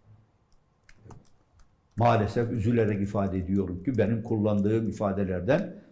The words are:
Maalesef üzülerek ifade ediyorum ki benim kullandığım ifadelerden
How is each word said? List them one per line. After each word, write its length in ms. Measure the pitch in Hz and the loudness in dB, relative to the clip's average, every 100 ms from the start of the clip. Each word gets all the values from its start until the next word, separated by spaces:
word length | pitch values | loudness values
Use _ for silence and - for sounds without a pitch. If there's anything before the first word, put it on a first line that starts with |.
| - - _ _ _ _ _ _ - - - - - - _ _ - _ _ - | -20 -20 _ _ _ _ _ _ -20 -20 -20 -20 -20 -20 _ _ -20 _ _ 2
Maalesef 540 | 120 110 101 123 113 | 4 4 2 0 -2
üzülerek 500 | 120 104 117 104 98 | 0 2 2 2 0
ifade 360 | 98 107 98 92 | -2 -2 0 -2
ediyorum 460 | 87 98 90 90 | 0 0 0 -4
ki 140 | - 117 | -2 0
benim 260 | 104 113 | 2 0
kullandığım 680 | - 110 107 101 101 113 110 | -2 0 0 2 2 0 0
ifadelerden 840 | - 101 95 92 90 92 151 - - - | -2 -2 -2 -2 -2 0 0 -2 -12 -20